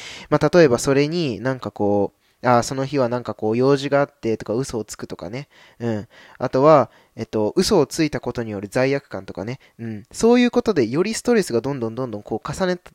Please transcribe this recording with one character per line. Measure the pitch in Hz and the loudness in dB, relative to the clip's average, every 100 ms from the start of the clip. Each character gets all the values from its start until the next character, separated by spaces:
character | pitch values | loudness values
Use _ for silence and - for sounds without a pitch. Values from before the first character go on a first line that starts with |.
| - - - | -18 -14 -2
ま | 147 | 0
あ、 | 151 | 4
例 | 180 | 6
え | 156 | 6
ば | 120 | 4
そ | - | 2
れ | 135 147 | 2 2
に | 175 156 101 | 0 -2 -2
な | 123 | -4
ん | 131 | -4
か | 104 | -6
こ | - 101 101 101 _ _ _ | -2 0 2 0 _ _ _
う、 | 123 | 2
あ、 | 120 | 2
そ | 113 135 | 2 -4
の | 135 | -4
日 | 143 | -2
は | 120 | -2
な | 123 | -2
ん | |
か | 117 | -6
こ | 104 107 | -6 -2
う | 117 | 2
用 | 131 139 | 2 2
事 | 139 | 2
が | 139 | 0
あ | 143 | 0
っ | |
て | _ 113 110 | _ -4 -4
と | - | -2
か | |
嘘 | 107 135 117 | -4 -4 -6
を | 107 | -8
つ | - | -12
く | - | -14
と | - | -12
か | 87 | -12
ね。 | 123 147 _ - - | -12 -14 _ -20 -8
う | 120 | -4
ん。 | 107 101 - - - | -4 -6 -18 -20 -8
あ | 127 | -2
と | 131 | 4
は、 | 147 151 113 _ _ - | 6 6 4 _ _ -14
え | |
っ | 113 | -6
と、 | 110 104 - | -2 0 0
嘘 | 190 202 | 2 2
を | 135 | 2
つ | - | 0
い | 156 | -2
た | 127 | -4
こ | - | -6
と | 120 | -8
に | 113 | -6
よ | 104 | -8
る | 101 | -4
罪 | 131 131 139 | 0 0 -2
悪 | - | -6
感 | 98 95 | -14 -12
と | |
か | 92 | -12
ね。 | 98 131 _ - | -10 -12 _ -14
う | 113 | -12
ん。 | 107 104 | -12 -14
そ | - 220 | 0 4
う | 240 | 4
い | 247 | 4
う | |
こ | 247 | 2
と | 240 | 0
で | 180 110 | 0 0
よ | 135 | 0
り | 196 | -2
ス | 220 | -2
ト | - | 0
レ | 233 | 0
ス | - | 2
が | 117 | -2
ど | 120 | -2
ん | 143 | -4
ど | 113 | -6
ん | 113 | -6
ど | 131 | -8
ん | |
ど | 104 | -8
ん | |
こ | - 110 | -8 -8
う | - | -6
重 | 139 185 | -4 -2
ね、 | 180 - | -2 -6